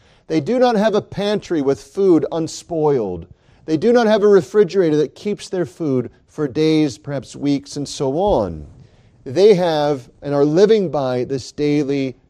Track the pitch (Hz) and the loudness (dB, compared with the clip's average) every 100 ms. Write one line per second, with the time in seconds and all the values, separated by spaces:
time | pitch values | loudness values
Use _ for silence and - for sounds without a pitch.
0 | _ _ - 160 143 247 247 226 220 208 | _ _ -4 -4 -2 0 2 2 0 0
1 | - - 202 208 - 170 135 139 - - | -4 -6 -4 -4 -4 -2 0 -2 -6 -2
2 | 196 165 143 165 156 - - 165 151 139 | 4 4 2 -4 -6 -10 -10 -2 0 0
3 | 104 90 82 _ _ _ - 156 202 247 | -2 -6 -12 _ _ _ -6 -2 2 2
4 | 226 214 208 202 - 214 196 185 170 151 | 4 2 4 4 4 2 2 2 0 0
5 | 151 - 208 208 - 190 151 - 165 131 | -2 -4 -8 -8 -6 -6 -8 -6 -4 -2
6 | 117 - _ - 147 123 156 156 151 113 | -4 -12 _ -8 -6 -2 0 2 0 -4
7 | - 139 - 131 139 139 - 147 139 - | -10 -10 -10 -6 -4 -4 -4 -10 -10 -6
8 | 135 143 202 156 98 80 73 - - _ | -4 -2 0 0 0 -6 -14 -20 -20 _
9 | _ _ - 131 202 185 180 156 147 147 | _ _ -6 4 6 6 2 0 0 -2
10 | 123 _ 147 143 147 156 202 220 180 147 | -6 _ -4 0 2 4 4 4 0 -4
11 | 131 127 120 135 - - 147 147 139 139 | -4 -4 -4 -6 -10 -4 -2 0 -2 -4
12 | 135 123 _ | -4 -8 _